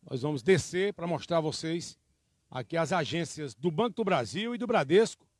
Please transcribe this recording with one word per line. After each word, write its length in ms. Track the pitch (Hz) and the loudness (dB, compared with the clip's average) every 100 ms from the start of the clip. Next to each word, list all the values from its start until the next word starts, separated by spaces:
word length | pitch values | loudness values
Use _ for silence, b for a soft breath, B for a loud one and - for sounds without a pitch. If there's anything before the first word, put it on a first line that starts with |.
Nós 200 | - 131 | -8 -6
vamos 200 | 135 147 | -4 -2
descer 500 | 113 185 - 175 202 | 4 4 4 -2 -2
pra 140 | 196 170 | -2 -4
mostrar 300 | 160 - 170 | -4 0 0
a 20 | |
vocês 580 | 156 - 160 170 - - _ _ _ _ _ | 0 -4 -4 -4 -6 -16 _ _ _ _ _
aqui 240 | 131 127 165 | -10 -4 -2
as 160 | 160 | 0
agências 640 | 185 139 160 165 - 147 113 | 0 0 -2 -4 -6 -10 -2
do 160 | 160 | -2
Banco 240 | 156 233 190 | 0 -2 0
do 80 | |
Brasil 500 | 208 170 117 139 226 | 2 2 2 -2 -4
e 40 | 240 | -4
do 100 | 233 | 0
Bradesco 580 | 220 135 180 226 - _ | 2 6 6 4 0 _